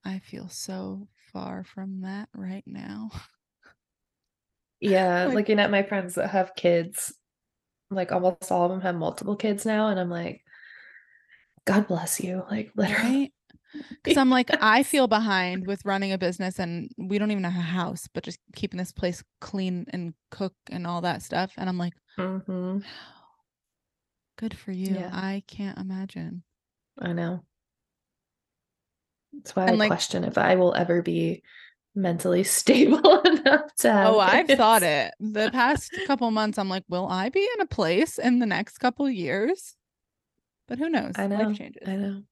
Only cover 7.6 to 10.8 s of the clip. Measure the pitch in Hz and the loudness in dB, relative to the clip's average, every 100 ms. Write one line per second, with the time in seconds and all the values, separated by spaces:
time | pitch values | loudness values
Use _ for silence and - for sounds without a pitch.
7.6 | _ _ _ 190 180 185 180 175 - 185 | _ _ _ -6 -2 0 0 -2 -2 0
8.6 | 175 185 185 175 160 - 202 208 214 208 | 0 0 -4 -2 -4 -6 -6 -4 -2 -2
9.6 | 220 214 214 190 180 170 170 - _ - | -2 0 0 0 -2 -4 -8 -10 _ -20
10.6 | - - | -20 -20